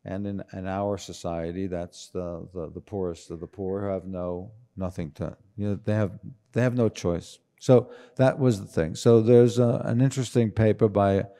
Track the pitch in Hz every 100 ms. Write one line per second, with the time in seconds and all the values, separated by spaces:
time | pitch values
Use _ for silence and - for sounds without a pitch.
0 | 98 95 101 98 - 95 92 95 101 98
1 | - 85 87 85 82 87 95 87 87 -
2 | - 95 87 85 90 90 78 85 - 101
3 | 90 82 - 82 82 - 95 98 101 95
4 | 92 92 90 87 101 - _ - 92 90
5 | 82 - 82 - _ - 101 101 - 107
6 | 101 101 - - _ 113 123 123 110 -
7 | 92 85 - - _ _ - 123 117 -
8 | - - 131 127 127 104 101 - 80 -
9 | 120 117 113 120 120 113 120 127 107 117
10 | 131 135 120 123 113 - 107 101 113 101
11 | 98 98 -